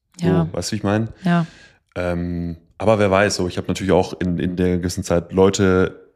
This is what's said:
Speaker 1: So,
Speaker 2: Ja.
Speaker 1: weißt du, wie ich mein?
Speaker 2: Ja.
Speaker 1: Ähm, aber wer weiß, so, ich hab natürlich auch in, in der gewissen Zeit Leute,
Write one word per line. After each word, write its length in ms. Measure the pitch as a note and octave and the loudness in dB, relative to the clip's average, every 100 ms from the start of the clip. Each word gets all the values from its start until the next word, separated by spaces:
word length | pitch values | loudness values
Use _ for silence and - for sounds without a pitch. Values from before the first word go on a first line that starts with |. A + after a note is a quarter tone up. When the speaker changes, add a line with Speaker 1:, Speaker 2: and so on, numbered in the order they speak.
| _ F3+ | _ -4
Speaker 1:
So, 80 | E3 | 0
Speaker 2:
Ja. 200 | F#2 E2 | 0 0
Speaker 1:
weißt 180 | - - | -4 -6
du, 20 | |
wie 20 | G#2 | -4
ich 80 | |
mein? 240 | G2 G#2+ A2+ - | -2 -2 -2 -4
Speaker 2:
Ja. 220 | F3+ E3+ D#3+ - - _ _ F2+ | 0 0 -2 -10 -20 _ _ -6
Speaker 1:
Ähm, 600 | F2+ F2 F2 E2+ E2+ E2 _ - | -4 -2 -4 -4 -6 -10 _ -4
aber 220 | G2 G#2+ | 2 2
wer 100 | G2+ | 4
weiß, 240 | F#2+ G2+ | 4 2
so, 140 | - F2+ | 0 -4
ich 100 | F#2+ | -4
hab 80 | - | -4
natürlich 260 | F2+ F#2+ | -2 2
auch 220 | F2+ F2+ - | 2 2 -2
in, 180 | F2+ E2+ | -4 -2
in 160 | F2 | -2
der 220 | F2 F2+ F2+ | 0 0 0
gewissen 240 | F2+ F#2 | -2 -6
Zeit 300 | - E2+ E2+ | -2 -2 0
Leute, 720 | F#2 G2 G2 F#2+ F#2 E2 - - | 2 4 4 2 2 0 -4 -20